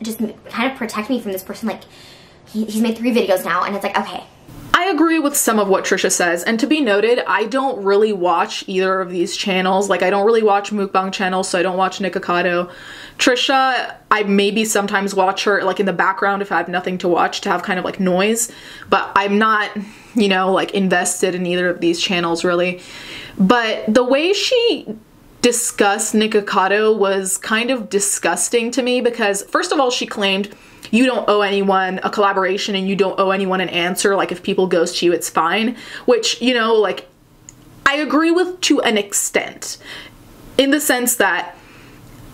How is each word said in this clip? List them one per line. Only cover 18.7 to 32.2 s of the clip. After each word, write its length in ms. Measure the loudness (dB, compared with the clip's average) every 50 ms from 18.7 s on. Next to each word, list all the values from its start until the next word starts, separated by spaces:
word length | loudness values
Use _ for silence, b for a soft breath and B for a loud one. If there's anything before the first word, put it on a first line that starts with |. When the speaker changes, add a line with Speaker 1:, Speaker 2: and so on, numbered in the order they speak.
| B B B B
Speaker 2:
but 220 | 0 0 0 0 0
I'm 220 | 0 2 2 2
not, 320 | 2 4 4 2 2 0 -2 -6 -10 -10 B B B B B B
you 120 | 2 2
know, 240 | 4 2 2 2 2
like, 200 | 2 0 0 0
invested 640 | 0 0 2 2 2 2 0 0 -2 -2 -2 -2 0
in 100 | -2 -2
either 240 | -2 0 0 0 0
of 100 | -2 0
these 220 | 0 0 0 0
channels, 420 | 0 -2 0 0 0 0 -2 0 0
really. 380 | 0 2 2 0 0 -2 -6 B B B B B B B B B B B
But 480 | B 4 4 6 4 4 0 -2 -2 0
the 160 | 2 4 4 4
way 300 | 4 4 2 4 2 0
she 540 | 0 0 2 2 2 2 2 0 0 -4 -10 -14 -14 -16 _ _ -20 -20 -20 -4 2
discussed 760 | 2 2 2 2 -2 -4 0 2 2 2 2 0 -2 0 0
Nikocado 840 | 0 2 2 0 0 0 0 0 2 2 2 2 2 4 2 2
was 400 | 2 2 0 0 0 -2 -4 -6
kind 320 | -6 -4 -2 -2 -2 0 -2
of 200 | -2 -4 -4 -2
disgusting 840 | -2 -2 0 -2 -4 -2 0 -2 0 0 -2 0 0 0 0 0
to 100 | -2 -2
me 200 | 0 0 0 0
because, 420 | 0 0 0 0 -2 -2 -2 -2 -4
first 280 | -2 -2 -2 0 0
of 80 | 0 2
all, 120 | 2 2
she 140 | 0 -2 -4
claimed, 500 | -6 -4 -2 0 0 0 -2 -4 -6 B B B B B B B B
"You 160 | 2 4 4
don't 220 | 4 2 0 0
owe 140 | 2 2 2
anyone 580 | 2 2 0 0 2 2 2 2 0 -2 -4 -4
a 80 | -4 -4
collaboration 680 | 0 2